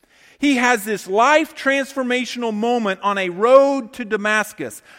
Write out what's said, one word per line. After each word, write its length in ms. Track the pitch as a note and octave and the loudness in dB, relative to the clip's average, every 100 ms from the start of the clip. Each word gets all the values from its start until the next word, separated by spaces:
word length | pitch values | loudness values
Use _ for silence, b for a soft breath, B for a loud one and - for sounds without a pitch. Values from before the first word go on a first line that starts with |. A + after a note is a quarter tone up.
| b b b b | b b b b
He 160 | C#4+ C4 | 0 2
has 300 | B3 B3 G3+ | 2 0 -2
this 220 | G3+ F3+ | -6 -2
life 480 | G3 B3 D4+ D#4+ - | 2 4 4 0 -4
transformational 1000 | C4+ C#4 C4+ - B3+ B3 A#3+ A#3+ A#3 | -2 -2 -4 -6 -4 -4 -4 -6 -6
moment 480 | G#3 A3+ B3 G#3+ F#3+ | -2 -2 0 -2 -2
on 160 | G3+ G3 | -2 -2
a 120 | F#3 | -4
road 640 | F3 A3+ C4+ C#4 C#4 A3 | 0 6 6 6 2 -6
to 120 | - A3+ | -12 -6
Damascus. 800 | G#3+ G#3 G#3+ G3+ - B2+ - B | -4 -2 -2 -2 -8 -12 -12 B